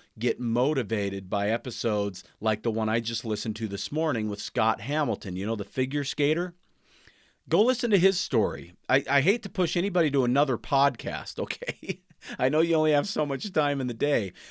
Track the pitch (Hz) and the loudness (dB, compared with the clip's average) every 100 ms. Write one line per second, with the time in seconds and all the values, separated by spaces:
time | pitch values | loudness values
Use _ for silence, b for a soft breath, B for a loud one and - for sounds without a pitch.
0 | b - 120 127 120 117 135 151 104 107 | b -4 -2 0 0 2 2 0 -2 0
1 | 101 98 95 101 101 113 - - 117 104 | -2 -4 -4 -2 0 -2 -4 -4 -2 0
2 | 104 95 b b 110 107 120 110 107 117 | -2 -6 b b -2 0 0 0 0 0
3 | 113 117 117 107 117 107 110 98 - 151 | -2 -6 -4 -4 -4 -4 -4 -4 -4 -2
4 | 165 123 107 101 - - 110 110 110 151 | 0 0 -2 -4 -6 0 0 0 -2 -2
5 | 139 104 101 90 101 110 98 - 131 143 | 0 -2 -4 -4 -2 -4 -4 -4 -2 -2
6 | 139 - 147 156 180 - b b b b | -4 0 0 2 -2 -8 b b b b
7 | b b b b - 165 233 254 233 202 | b b b b 0 2 4 2 4 4
8 | 190 190 - 120 95 80 82 87 - 135 | 4 2 0 2 2 -2 -10 -12 0 0
9 | - 139 143 233 - - 180 175 196 175 | 2 2 2 0 -2 -2 0 0 0 2
10 | 160 139 123 131 143 117 - 139 139 123 | 2 2 4 4 2 0 0 4 4 2
11 | - 76 - - 107 - - - - - | -6 -6 -8 -6 -6 -6 -8 -8 -8 -10
12 | _ _ B 233 131 151 170 160 156 147 | _ _ B -2 0 2 2 2 4 2
13 | - - 147 135 202 165 147 143 127 117 | 0 -2 -2 -4 -4 0 0 0 -2 -2
14 | 143 135 98 B B | 0 0 -2 B B